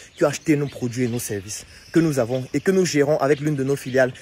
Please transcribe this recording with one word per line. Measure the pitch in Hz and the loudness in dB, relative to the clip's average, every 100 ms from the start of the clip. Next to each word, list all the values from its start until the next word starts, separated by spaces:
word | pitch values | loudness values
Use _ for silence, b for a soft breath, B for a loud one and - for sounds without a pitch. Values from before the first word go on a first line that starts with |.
| B - | B -2
qui | |
ont | 156 | -2
acheté | 139 - 143 | 0 0 0
nos | 143 | -2
produits | - 123 117 123 | -6 -6 -2 -2
et | |
nos | 120 | -4
services | - 101 98 - B B B | -6 -8 -8 -14 B B B
que | 165 | 0
nous | 160 135 | 2 0
avons | 113 131 127 | 0 -2 -4
et | 143 | -2
que | 190 | 0
nous | 190 180 | 2 2
gérons | 147 139 156 | 2 2 2
avec | 139 143 | 2 2
l'une | 151 143 | 0 -2
de | |
nos | 131 139 | -2 -4
filiales | 135 127 123 B | 0 2 2 B